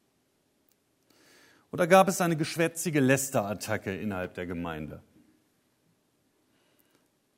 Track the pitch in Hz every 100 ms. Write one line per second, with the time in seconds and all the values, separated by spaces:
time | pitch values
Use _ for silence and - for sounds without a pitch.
0 | _ _ _ _ _ _ _ _ _ _
1 | _ _ _ _ _ _ _ - 175 190
2 | 190 185 170 165 156 - 165 165 180 151
3 | 131 135 135 127 101 104 - 107 - 95
4 | 104 95 90 - 87 87 85 78 76 -
5 | - _ _ _ _ _ _ _ _ _
6 | _ _ _ _ _ _ _ _ _ _
7 | _ _ _